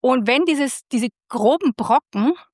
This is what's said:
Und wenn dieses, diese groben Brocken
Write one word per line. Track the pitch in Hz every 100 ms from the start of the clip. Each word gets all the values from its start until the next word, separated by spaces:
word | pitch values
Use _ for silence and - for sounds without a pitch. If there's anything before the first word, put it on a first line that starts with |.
Und | 254 254 208
wenn | 254
dieses, | 339 294 277 - _
diese | 247 226 _ _
groben | 240 208 320 349
Brocken | 220 - 240 _ 202 226 349 -